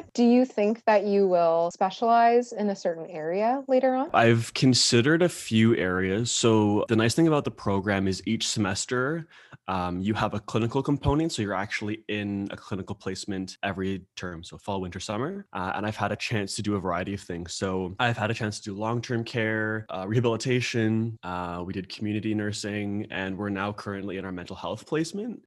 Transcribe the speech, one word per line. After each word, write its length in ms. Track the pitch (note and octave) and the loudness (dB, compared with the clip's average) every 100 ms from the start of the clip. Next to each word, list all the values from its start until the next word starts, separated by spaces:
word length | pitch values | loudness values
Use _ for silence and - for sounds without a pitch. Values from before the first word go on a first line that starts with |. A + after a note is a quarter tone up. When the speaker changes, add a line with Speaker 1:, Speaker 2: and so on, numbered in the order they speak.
Speaker 1:
<laughs> 100 | - | -2
Do 100 | - | 2
you 220 | A#3+ B3 B3+ | 6 6 4
think 380 | - G#3 A3+ - | 2 0 0 2
that 200 | G#3+ G#3 | 4 4
you 220 | G3+ G3 | 4 4
will 440 | F3 E3+ E3 E3+ | 4 4 4 2
specialize 800 | - F#3+ - A#3 A#3 A#3 A#3+ B3 | 0 -2 0 4 6 6 4 2
in 180 | A3 G#3 | -2 -2
a 60 | G3 | -2
certain 320 | F#3 E3 D#3+ | -2 -4 -6
area 540 | E3+ D#3 F#3 A3 C4+ C4+ | -8 -4 0 0 0 2
later 280 | C4 C4 B3+ | 2 4 2
on? 140 | D4+ | 2
Speaker 2:
I've 400 | - A#2 A#2 A2+ | 4 6 4 2
considered 680 | - C3 A#2+ - A#2+ B2 E3 | 2 4 4 6 4 6 4
a 60 | F3 | 2
few 460 | - - A2 A2+ - | 0 0 4 6 6
areas. 560 | F#2 F2+ F#2 G2+ A#2+ | 2 0 0 0 0
So 540 | - A#2+ A2 G#2+ G#2 - | 2 6 6 6 4 2
the 80 | A2 | 4
nice 200 | A2+ C3+ | 4 4
thing 120 | E3 | 4
about 180 | D3+ - | 4 0
the 60 | |
program 560 | - - G2 G2 G2 F#2+ | -4 -2 0 0 0 0
is 140 | F#2 - | -2 -2
each 200 | A2 - | -2 -2
semester, 800 | - G2 G2+ - B2 C3 E3 D#3+ - - - - | 0 0 -2 -2 -2 -2 -4 -8 -18 -20 -14 -6
um, 340 | F#2 F2+ F2+ | -4 -2 -2
you 120 | G2 | -2
have 200 | G#2+ G#2+ | 0 -2
a 60 | G#2 | -2
clinical 440 | - A#2 A#2 C3+ | -4 -2 0 -2
component. 480 | C3+ C#3+ B2 C#3+ E3 | -2 0 2 2 0
So 100 | C#3+ | -2
you're 120 | G#2 F#2+ | -2 -2
actually 480 | G2 - G#2 G#2+ - | -4 -6 -6 -8 -6
in 380 | G#2 G2+ G2+ G2+ | -4 -2 -4 -4
a 60 | - | -8
clinical 360 | - G2 F#2 G2+ | -8 -8 -6 -8
placement 600 | - F#2+ - F#2+ F#2+ - | -8 -8 -6 -6 -6 -6
every 400 | G2 F#2 F#2+ F#2+ F2 - | -6 -4 -4 -4 -8 -12
term. 280 | F2+ E2 | -12 -10
So 140 | E2 D#2+ | -14 -12
fall, 240 | - G2 | -6 -6
winter, 180 | F#2 F#2 | -6 -8
summer. 460 | - G#2+ C#3+ G3 - | -6 -4 -6 -8 -10
Uh, 180 | F#2+ F#2 F#2 | -6 -4 -4
and 100 | G#2 | -4
I've 100 | G#2+ | -2
had 160 | G2+ | -2
a 40 | F#2 | -2
chance 380 | - A2 G2 - | -2 -2 -2 -4
to 40 | |
do 140 | G#2 G2+ | -2 -2
a 40 | |
variety 340 | F2+ E2+ F#2 | -2 -4 -4
of 80 | G2 | -8
things. 320 | - E2+ F2 - | -8 -10 -8 -6
So 400 | G2+ F#2 F#2 F#2+ | -4 -4 -4 -2
I've 180 | A#2+ A#2 | -2 0
had 120 | G#2+ | -2
a 40 | |
chance 260 | A2+ G#2+ G#2 | -2 -4 -6
to 40 | G#2+ | -10
do 80 | G2 | -6
long-term 480 | A2 A#2+ A#2 A#2 | -4 -4 -2 -4
care, 640 | A2+ A#2+ A2 A2 A2 A2 A2 | -4 -2 -2 0 -2 -4 -6
uh, 160 | F#2+ F#2+ | -8 -2
rehabilitation. 1120 | A#2 A#2+ A2 C3+ B2 A#2+ A#2+ A2 A2 A2+ A2+ | 2 2 0 0 0 0 0 2 2 0 -4
Uh, 400 | F2 F2+ F2 F2 F2+ | -8 -6 -6 -6 -6
we 80 | |
did 140 | F#2+ F2+ | -6 -8
community 460 | - G#2 G#2+ A2 G#2+ | -6 -4 -2 -2 -2
nursing, 720 | G#2 G#2 G#2 G#2 G2+ G2+ - | -2 -4 -6 -4 -4 -4 -6
and 280 | F#2 F#2+ F#2+ | -6 -6 -4
we're 120 | G#2 | -4
now 220 | G2 G2+ | -2 -4
currently 460 | G#2 - G2 G2 F#2 | -6 -8 -8 -6 -8
in 80 | F#2+ | -8
our 60 | |
mental 220 | F2+ F2 F#2+ | -8 -10 -8
health 300 | E2+ G#2+ - | -8 -8 -4
placement. 560 | D#3 E3 G2+ A#2+ - | -4 -4 -6 -8 -10